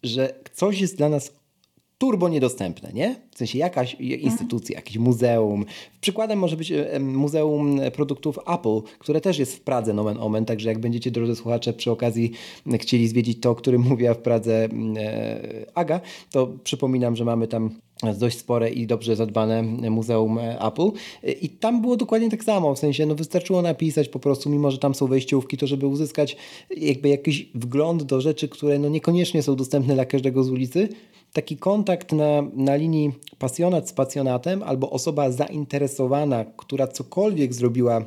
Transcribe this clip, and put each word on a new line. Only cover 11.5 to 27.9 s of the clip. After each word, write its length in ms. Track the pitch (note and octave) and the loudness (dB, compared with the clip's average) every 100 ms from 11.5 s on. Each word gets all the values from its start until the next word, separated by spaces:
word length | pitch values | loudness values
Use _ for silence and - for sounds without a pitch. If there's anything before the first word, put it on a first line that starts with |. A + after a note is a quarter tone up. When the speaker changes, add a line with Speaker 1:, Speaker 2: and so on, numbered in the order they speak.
| A#2 A#2+ | -2 -2
Speaker 1:
przy 180 | A2+ - | -4 -2
okazji 400 | A2+ A#2+ A2 A#2 A#2 - - - A#2 | 0 0 0 -2 -2 -16 -12 -2 -2
chcieli 280 | - B2 A#2 | 2 2 4
zwiedzić 320 | A#2 A#2 A2+ | 2 0 0
to, 100 | B2 | 0
o 60 | A#2 | 2
którym 260 | - B2 | 2 4
mówiła 320 | B2 B2+ A#2+ | 4 4 2
w 40 | A#2 | 2
Pradze, 460 | A#2+ A#2 A2 A2+ A2+ | 2 0 2 2 2
mm, 280 | A2+ A2+ G#2+ | -2 -4 -4
e, 440 | G#2+ A2 A2 A2 A2 A2+ - | -4 -4 -4 -6 -10 -12 -8
Aga, 280 | - E3 E3+ - - - | -4 -2 -2 -4 -20 -4
to 160 | C3+ B2+ C3 | 0 0 -2
przypominam, 520 | - C#3 C3+ B2+ A#2+ A#2 | -8 -2 0 0 0 0
że 100 | A#2+ | 0
mamy 220 | A#2 A2+ | 0 0
tam 220 | A#2 A2 A2 _ _ A2+ G2+ | -2 -4 -6 _ _ -4 0
dość 180 | A#2+ - | -2 -2
spore 320 | - A#2+ A2+ | -2 0 0
i 180 | B2+ A2+ | -2 -2
dobrze 280 | A#2 A2+ A2 | -2 0 0
zadbane 480 | A2+ A2 A2 A2+ A2+ A#2 A#2 | 0 0 2 0 0 -4 -2
Muzeum, 460 | A2+ A2 A2+ A2 A2+ | -2 0 2 2 0
e, 240 | A#2 A#2 A2 | -4 -2 -4
Apple. 220 | - F3+ G#3+ - - | 2 0 0 -12 -8
E, 80 | - | -6
i 180 | - E3+ | -4 -6
tam 320 | - A3 A#3+ | -2 0 2
było 160 | A#3 B3 | 2 0
dokładnie 320 | A#3 A3+ A3+ | 2 2 2
tak 140 | A3 | 0
samo, 320 | - G3+ D#3 C3+ | 0 2 2 2
w 40 | |
sensie, 260 | D3+ C#3 D3+ | 0 2 0
no, 100 | D3+ | 0
wystarczyło 460 | D#3+ F3+ F3+ F#3 | 0 -2 2 2
napisać 480 | F3 D#3 D#3+ D3+ D3 | 2 0 0 2 0
po 100 | C3 | 0
prostu, 300 | C#3+ C#3 D3 | 0 0 2
mimo 220 | D3 D3 | 2 2
że 60 | C3 | 2
tam 180 | C#3+ C3 | 0 2
są 120 | C3+ | 2
wejściówki, 500 | C3 B2+ C#3 B2+ C3+ | 2 2 0 0 -4
to 100 | C#3+ | -2
żeby 200 | C#3 C#3 | 0 0
uzyskać 500 | C#3 D3+ - C#3+ - - - - F#4 | 0 -2 0 -2 -2 -16 -20 -12 -4
jakby 320 | D3+ B2+ C#3+ | 0 2 4
jakiś 360 | C#3 C#3+ D3 - B2+ | 4 2 -2 -4 -8
wgląd 480 | A#2+ C3+ D#3 | -2 0 2